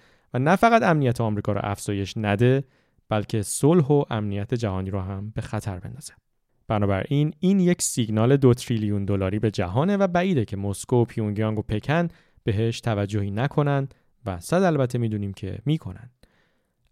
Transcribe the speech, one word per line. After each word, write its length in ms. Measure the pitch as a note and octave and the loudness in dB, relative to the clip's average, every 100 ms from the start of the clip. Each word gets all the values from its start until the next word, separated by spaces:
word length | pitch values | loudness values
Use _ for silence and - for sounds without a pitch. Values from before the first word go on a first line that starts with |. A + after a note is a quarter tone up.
| _ _ _ | _ _ _
و 40 | B2 | -2
نه 180 | C#3+ F#3+ | 2 4
فقط 260 | A#3 A3+ | 4 4
امنیت 380 | G3 D#3 C3 A#2 | 4 4 2 2
آمریکا 320 | A2+ G#2 G#2 | 0 -2 -2
رو 80 | G#2 | -2
افزایش 520 | G#2 G2+ - G2+ G2 A2+ | -2 -4 -4 -4 -4 -2
نده، 480 | G#2 G2+ A#2+ C3+ - _ _ _ - | 0 4 4 4 0 _ _ _ -4
بلکه 340 | G#2+ G2+ A2 | -4 -2 -4
صلح 440 | G2 - C#3 F3+ C3+ | -4 2 4 4 4
و 180 | C#3+ - | 2 0
امنیت 440 | A2+ G#2 G2+ G2+ | -4 -4 -6 -4
جهانی 360 | B2 A2 F#2 F#2 | -2 -2 -2 -4
رو 100 | G2 | -4
هم 300 | F#2+ G2 G#2 | -6 -8 -8
به 100 | A2+ | -8
خطر 380 | - A2 G#2 F2+ | -6 -6 -6 -8
بندازه. 340 | - B2 - - _ _ _ _ - | -10 -14 -18 -20 _ _ _ _ -4
بنابراین 680 | G#2+ G2+ F#2+ - C#3 D3+ - | 0 2 0 0 0 0 0
این 200 | F#3 G3 | 2 4
یک 220 | F3+ F3+ | 4 2
سیگنال 540 | - - A2 G#2+ A#2+ C#3 | -2 -2 0 2 4 6
دو 180 | C3 | 6
تریلیون 500 | A#2+ - A2+ G#2 G#2 | 4 0 -2 -2 -2
دلاری 340 | G2 G2 F#2+ G#2+ | -2 0 0 0
به 120 | A2 | -2
جهانه 460 | G2 F2+ G#2+ F3 G3+ | -2 -2 0 0 0
و 100 | F#3+ | 0
بعیده 380 | F3 F#3+ D3 | 0 0 0
که 120 | G#2 G2 | -2 -4
مسکو 400 | G2+ F#2+ - B2 | -6 -6 0 2
و 80 | |
پیونگیانگ 540 | A2+ - G#2+ G2+ A2 G#2+ | 2 -2 -4 -2 -2 -2
و 40 | |
پکن 460 | - G#2+ - D#3+ E3+ - _ _ | -4 -4 0 0 -2 -6 _ _
بهش 360 | - G2+ A2+ A#2 | -2 0 0 -2
توجهی 500 | A2+ G2+ G2+ G#2 G2+ | -2 -2 -2 -2 -2
نکنن 580 | G2+ C#3 - C#3+ C#3 C3+ _ _ _ G2 | -2 -2 0 0 0 -2 _ _ _ -8
و 140 | F2 | -8
صد 220 | - F3 | -2 2
البته 360 | F#3+ D3+ B2+ B2 | 2 2 0 0
می‌دونیم 340 | A#2 G#2+ G2+ | -2 -2 -6
که 260 | F#2+ F#2+ G2 C#3 | -8 -10 -6 -2
می‌کنن. 440 | D#3+ - F#2 A#2+ _ _ _ _ _ _ _ _ | -2 -4 -14 -18 _ _ _ _ _ _ _ _